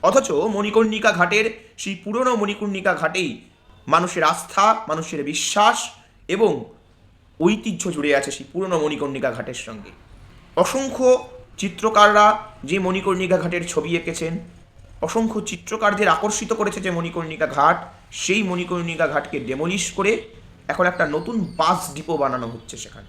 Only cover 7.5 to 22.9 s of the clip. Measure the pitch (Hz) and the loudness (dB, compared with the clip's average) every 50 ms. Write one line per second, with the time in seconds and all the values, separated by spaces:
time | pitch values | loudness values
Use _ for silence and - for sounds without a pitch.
7.5 | 214 220 220 226 190 165 - 180 165 151 143 147 143 139 139 - - - 135 - | -2 -2 -2 -6 -6 -4 -6 -6 -6 -4 -2 0 0 0 0 -2 -10 -12 -14 -10
8.5 | - 175 190 185 180 160 151 151 151 127 147 139 135 135 131 131 113 120 117 - | -6 -6 -4 -2 -2 -2 -2 -2 -2 -4 -6 -6 -6 -4 -4 -4 -4 -4 -10 -10
9.5 | 127 - - - 110 107 98 95 - - - - - - - - - - - - | -10 -12 -12 -14 -14 -16 -16 -18 -20 -20 -20 -20 -20 -20 -20 -20 -20 -20 -20 -8
10.5 | - - 185 - - 262 269 262 - - 262 254 254 254 - - - - - - | 0 0 0 2 2 -4 -4 -4 -4 2 4 4 4 4 2 -6 -16 -20 -20 -20
11.5 | - - - 196 170 - - 220 220 208 208 208 208 208 208 214 214 - - - | -10 -6 -6 -6 -6 -2 -2 2 8 8 8 10 10 8 8 6 6 4 -4 -12
12.5 | - - - 135 170 196 190 185 185 196 190 196 190 185 190 175 185 180 165 170 | -18 -16 -6 -4 -2 0 0 0 0 0 0 0 0 0 2 2 2 2 0 0
13.5 | 175 175 170 175 - 156 - 165 170 165 165 - 165 - 165 160 170 - - - | -4 -4 -4 -2 -4 -4 -2 -2 -4 -4 -2 -4 -6 -4 -4 -4 -4 -6 -8 -12
14.5 | - - - - _ - - - - - - - - 226 226 220 220 214 208 - | -20 -20 -20 -20 _ -20 -20 -20 -12 -8 -6 -2 -2 0 0 0 -2 -4 -6 -6
15.5 | - 170 - - 214 220 220 208 202 196 - 180 160 160 - 208 202 - 233 - | -10 -10 -10 -8 -6 0 2 2 2 4 2 2 2 2 0 -2 -2 -4 -2 -4
16.5 | 226 220 208 202 - 208 190 190 175 170 170 170 165 175 165 160 160 151 156 151 | -2 0 0 -2 -2 -4 -4 -2 -2 -2 -4 -4 -4 -6 -6 -6 -4 -2 -2 -2
17.5 | 147 143 143 156 175 170 - - - - - - - - - - 185 220 214 185 | 2 4 4 4 4 2 -2 -12 -18 -20 -20 -18 -12 -8 -2 0 2 2 2 0
18.5 | 180 175 180 175 180 175 170 170 165 156 165 147 143 147 143 - - 143 123 117 | -2 -2 -2 -2 -4 -4 -4 -4 -2 0 0 0 0 -2 -4 -4 -8 -6 -6 -6
19.5 | 131 135 156 170 190 185 - - - - 196 202 226 - - - - - - - | -4 -4 -2 -2 -2 -2 -4 -4 -2 0 2 2 2 0 -2 -12 -20 -20 -20 -20
20.5 | - - - - 147 - 180 180 180 - 170 151 147 160 165 - 240 220 185 170 | -20 -20 -8 -8 0 2 2 0 2 0 -2 0 0 -4 -4 -2 -2 -2 -2 -4
21.5 | - - 160 165 180 175 - - - 156 160 - 165 147 139 131 127 127 123 113 | -2 0 2 2 2 0 -2 -8 -10 -12 -6 -4 -2 0 0 0 0 -2 -6 -8
22.5 | 113 113 - - - - - - | -10 -12 -16 -16 -16 -16 -16 -16